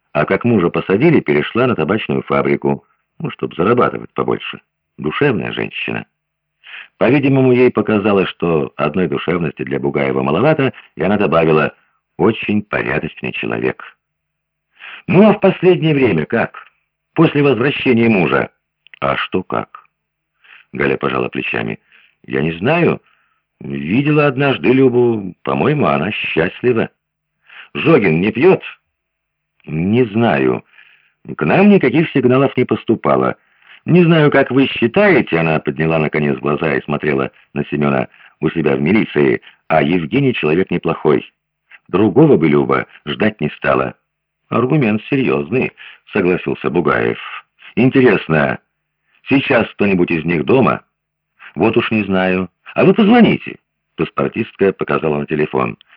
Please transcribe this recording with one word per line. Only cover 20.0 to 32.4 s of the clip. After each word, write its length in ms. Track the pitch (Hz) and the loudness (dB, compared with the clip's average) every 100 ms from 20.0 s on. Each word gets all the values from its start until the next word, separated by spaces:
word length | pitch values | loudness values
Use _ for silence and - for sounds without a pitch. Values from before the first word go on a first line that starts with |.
| _ _ _ _ _ - _ | _ _ _ _ _ -20 _
Галя 240 | 65 69 67 | -4 -4 -2
пожала 320 | 69 65 64 | -4 -4 -6
плечами. 500 | 67 64 62 57 55 _ _ _ _ - | -6 -6 -6 -8 -10 _ _ _ _ -8
"Я 160 | 65 | -4
не 100 | 78 | -4
знаю. 500 | 82 107 170 143 71 _ _ _ _ _ - | -2 -2 0 0 -2 _ _ _ _ _ -18
Видела 680 | 62 69 73 113 143 151 147 | -12 -8 -4 -2 0 0 0
однажды 440 | 127 139 120 80 | 0 -2 0 0
Любу. 600 | 131 131 120 120 110 95 - | 4 4 2 0 -2 -6 -10
По-моему, 420 | - 69 110 151 87 | -6 -2 0 0 0
она 260 | 71 87 | 0 -2
счастлива". 800 | - - - 87 - 120 113 - _ _ _ _ _ _ - - | -6 -6 -2 -4 -2 -2 0 -4 _ _ _ _ _ _ -20 -14
"Жогин 460 | 73 127 156 98 80 | -4 2 2 4 0
не 120 | 101 | 0
пьет?" 300 | 113 175 180 - - _ _ _ _ _ _ _ _ - | 2 2 2 -2 -20 _ _ _ _ _ _ _ _ -10
"Не 380 | 76 90 117 | -4 0 0
знаю. 600 | 120 104 117 71 65 62 - _ _ _ _ _ - 65 | 0 0 0 2 0 -2 -8 _ _ _ _ _ -14 -6
К 80 | 76 | 0
нам 240 | 135 208 | 4 6
никаких 420 | 196 131 147 165 | 6 4 0 0
сигналов 460 | 139 123 127 | 0 2 2